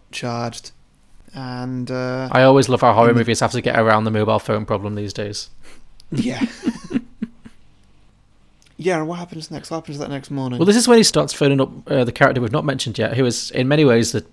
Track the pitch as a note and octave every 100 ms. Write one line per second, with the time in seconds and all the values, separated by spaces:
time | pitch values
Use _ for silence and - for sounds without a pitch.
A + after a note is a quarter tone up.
0 | _ - B2 A#2 A#2 - - - _ _
1 | _ - - C#3+ B2+ B2 B2+ B2+ B2 B2+
2 | B2+ B2+ C3 B2 C3 C3+ B2+ B2 B2 A2
3 | A#2 A#2+ A2+ A2 A#2 - B2 A#2+ A2 G#2+
4 | A2 G#2+ G#2+ G#2+ - G#2+ A2 G#2 G#2 G#2
5 | G#2 - G#2 G#2 - - - - - -
6 | - D3 A#3+ A3+ B3 - F#4 - - A#3+
7 | - - - - A#3 - - _ _ _
8 | _ _ _ _ _ _ _ - E3+ E3
9 | D#3 F3 F3 D#3+ D#3 D#3 - D#3+ D#3+ C#3+
10 | D3 C#3 - C#3 B2+ B2 F#3 A3+ A#3+ A#3
11 | - D3+ C#3 - C#3+ C#3 C3 - - C#3+
12 | A#2+ - C#3 C3 A#2 D3+ D3+ C3 - A2
13 | A2 A2+ B2 G#2+ - - C3 D3+ C#3+ A#2
14 | A2+ G#2+ -